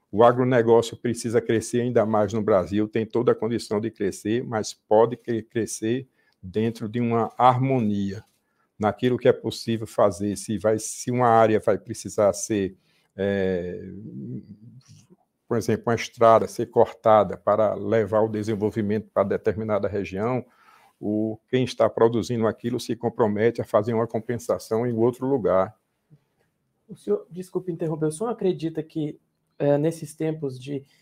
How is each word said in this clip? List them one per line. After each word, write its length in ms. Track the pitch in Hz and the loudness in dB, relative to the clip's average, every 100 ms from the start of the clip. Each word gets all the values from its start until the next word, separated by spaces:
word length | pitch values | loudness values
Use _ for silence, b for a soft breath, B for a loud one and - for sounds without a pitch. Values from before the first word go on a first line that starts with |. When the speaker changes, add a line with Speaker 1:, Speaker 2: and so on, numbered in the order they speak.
| _ | _
Speaker 1:
o 120 | 101 | 4
agronegócio 720 | 120 123 127 127 113 117 113 104 | 4 6 2 2 6 4 4 -4
precisa 420 | 120 117 120 113 | -6 -4 -2 -2
crescer 420 | 113 113 110 123 | 0 -2 0 -2
ainda 220 | 123 117 107 | 0 0 2
mais 280 | 107 104 | 0 0
no 80 | 110 | -2
Brasil, 460 | 107 98 85 101 107 | 2 2 2 -2 -2
tem 180 | 113 110 | -2 -2
toda 280 | 123 127 | 0 0
a 20 | 117 | 0
condição 440 | 113 113 - 104 | -2 -4 -4 -4
de 120 | 110 | -4
crescer, 520 | - 98 - 104 117 | -4 -6 -4 -4 -4
mas 300 | 131 110 104 | -4 -6 -6
pode 420 | - _ 107 120 123 | -12 _ 4 4 0
cre-, 280 | - 113 | -6 -6
crescer 640 | 107 120 104 - 110 127 127 _ _ _ | -4 -6 -6 -6 -4 -4 -6 _ _ _
dentro 480 | 95 104 113 113 107 | -8 -2 -2 -4 -8
de 100 | 120 | -4
uma 320 | 117 117 110 - | -2 0 -2 4
harmonia 840 | 123 123 135 131 107 101 98 95 - _ _ _ _ - | 4 4 2 0 0 -2 -4 -8 -16 _ _ _ _ -4
naquilo 420 | 104 - 127 120 | -2 0 -2 2
que 80 | 127 | 2
é 60 | |
possível 520 | - 117 - - 110 110 | 2 -2 -6 -4 -4 -4
fazer, 500 | - 104 90 104 95 | 0 0 2 -4 -4
se 200 | - 104 | -6 -2
vai, 220 | 107 110 | 0 -2
se 320 | - - - | -4 -10 -4
uma 160 | 123 120 | 2 4
área 320 | 113 110 107 | 6 6 4
vai 180 | - 95 | 0 -2
precisar 560 | - 110 98 - 101 | -4 -12 -8 2 2
ser, 420 | - - 107 92 - _ _ _ - | 2 -2 -2 -2 -6 _ _ _ -6
é, 680 | 98 98 95 92 90 95 95 95 110 - 120 127 - 104 117 120 _ - _ _ _ _ _ | -2 -2 -2 -2 -6 -10 -12 -16 -16 -14 -12 -14 -16 -20 -20 -20 _ -20 _ _ _ _ _
por 100 | 120 | -4
exemplo, 260 | 101 107 - | -2 -2 0
uma 80 | 117 | -2
estrada 520 | - - 113 110 98 | -4 4 8 8 6
ser 200 | - 113 | -2 -2
cortada 720 | 120 110 - 113 110 95 - | 2 2 2 4 6 4 0
para 380 | - 107 104 98 | 0 2 2 0
levar 460 | 101 113 98 107 | 0 0 2 2
o 80 | 110 | 0
desenvolvimento 800 | 107 104 104 104 113 101 107 - | -2 -4 -2 -2 -2 -2 -2 -2
para 140 | - 98 | 0 0
determinada 600 | 98 110 92 110 101 101 | 0 -2 -4 -2 -2 -2
região, 580 | 104 85 95 113 127 - b b b b _ | -4 -6 -4 -4 -4 -6 b b b b _
o, 380 | 101 107 110 110 _ | -4 -2 -4 -6 _
quem 140 | 127 | -2
está 260 | 123 - 107 | -2 0 0
produzindo 580 | - 113 117 92 120 110 | 4 2 2 -2 -2 -2
aquilo 320 | 101 120 120 | -2 -6 -6
se 160 | - 113 | -6 -6
compromete 640 | 117 - 110 104 117 117 | -6 0 0 2 0 0
a 40 | 113 | 0
fazer 280 | 110 104 | 0 0
uma 140 | 113 117 | -2 -2
compensação 800 | 110 - 117 - 92 - 110 123 | -4 -6 -6 -4 -4 -2 -2 -2
em 60 | |
outro 340 | 113 120 123 131 | 2 0 0 -2
lugar. 500 | 139 90 92 95 - _ _ _ _ _ _ _ _ _ _ _ | 0 2 2 0 -6 _ _ _ _ _ _ _ _ _ _ _
Speaker 2:
O 80 | 202 | -14
senhor, 320 | - 202 - | -4 -4 -4
desculpe 420 | 170 185 180 185 | -14 -8 -6 -6
interromper, 360 | 165 165 156 156 | -4 -4 -2 -4
o 40 | |
senhor 180 | 156 233 | -2 -6
acredita 520 | 226 196 156 160 160 | -2 -2 -2 -4 -6
que, 380 | 151 160 151 - _ _ _ _ | -8 -6 -8 -8 _ _ _ _
é, 180 | 143 143 | 2 2
nesses 380 | 156 165 151 - | 2 -4 -12 -6
tempos 420 | 160 156 143 127 | -6 -4 -8 -8
de 260 | 127 143 139 b | -10 -10 -12 b